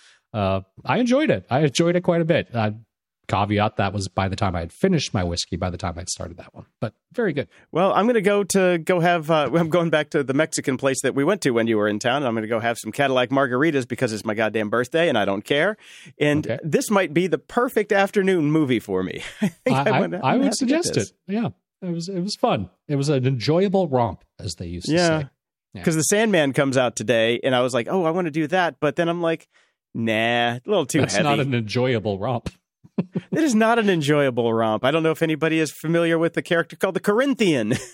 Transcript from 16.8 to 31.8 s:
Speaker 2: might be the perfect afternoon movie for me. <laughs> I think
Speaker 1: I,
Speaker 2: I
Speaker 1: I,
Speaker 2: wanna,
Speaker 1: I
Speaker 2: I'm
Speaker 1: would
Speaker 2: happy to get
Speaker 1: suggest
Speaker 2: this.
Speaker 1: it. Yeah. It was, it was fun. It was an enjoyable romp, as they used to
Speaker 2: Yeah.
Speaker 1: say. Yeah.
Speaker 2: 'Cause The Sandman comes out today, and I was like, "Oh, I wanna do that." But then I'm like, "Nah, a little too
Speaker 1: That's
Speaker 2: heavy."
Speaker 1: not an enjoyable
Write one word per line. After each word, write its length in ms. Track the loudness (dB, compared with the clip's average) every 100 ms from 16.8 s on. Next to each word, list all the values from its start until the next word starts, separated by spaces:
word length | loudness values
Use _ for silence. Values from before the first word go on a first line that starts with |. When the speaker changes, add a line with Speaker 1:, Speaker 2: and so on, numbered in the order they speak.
| 0
Speaker 2:
might 220 | 0 2
be 140 | 0 0
the 100 | -2
perfect 540 | -4 -4 -2 -2 0
afternoon 600 | 0 2 2 2 2 2
movie 280 | 2 2 0
for 240 | 0 -2
me. 180 | -2 -6 -12
<laughs> 100 | -4
I 60 | -4
think 300 | -2 -2 0
Speaker 1:
I, 60 |
Speaker 2:
I 60 | 2
Speaker 1:
I, 100 | 0
Speaker 2:
wanna, 180 | 0 -2
Speaker 1:
I 100 | 0
Speaker 2:
I'm 60 | 2
Speaker 1:
would 60 | 0
Speaker 2:
happy 100 | 0
to 80 | 0
get 180 | 0
Speaker 1:
suggest 100 | 0 -2
Speaker 2:
this. 140 | -4
Speaker 1:
it. 40 | -8 -8
Yeah. 220 | -4 -4 -6 _ _
It 100 | -8
was, 160 | -6 -6
it 120 | -6
was 140 | -6 -2
fun. 340 | -2 -2 -4 _ -6
It 80 | -2
was 140 | 0
an 160 | 0 0
enjoyable 600 | 0 0 0 2 0 0
romp, 340 | 0 0 -4 _ -14
as 160 | -12 -10
they 120 | -10
used 180 | -8 -2
to 60 |
Speaker 2:
Yeah. 260 | 0 2 0
Speaker 1:
say. 80 | -4 _ _ _ _
Yeah. 100 | -6
Speaker 2:
'Cause 120 | -2 0
The 80 |
Sandman 500 | 0 2 2 2 2
comes 240 | 2 0 2
out 180 | 0 0
today, 440 | 0 2 2 2
and 120 | 2 2
I 60 |
was 120 | 2
like, 140 | 0 -2
"Oh, 140 | -2 0
I 60 |
wanna 200 | 0 -2
do 160 | -2 -2
that." 320 | 0 -2 -2
But 160 | -2 0
then 140 | -2
I'm 120 | -2
like, 260 | -2 -4 _ _ _ _ _
"Nah, 180 | -6 -2 0 0 0 0 -2
a 60 | -2
little 200 | -2 0
too 140 | 0
Speaker 1:
That's 120 | 0 2
Speaker 2:
heavy." 80 |
Speaker 1:
not 160 | 0 0
an 140 | 0
enjoyable 640 | -2 -2 -2